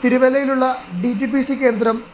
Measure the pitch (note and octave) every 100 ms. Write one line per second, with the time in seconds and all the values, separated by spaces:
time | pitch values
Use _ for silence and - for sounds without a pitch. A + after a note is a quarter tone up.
0 | B3 B3+ C4 C4+ C#4 C4 C4 B3+ - F3+
1 | A3+ A#3 C4+ C4+ C4+ C4+ C4 A3 A3+ A3+
2 | -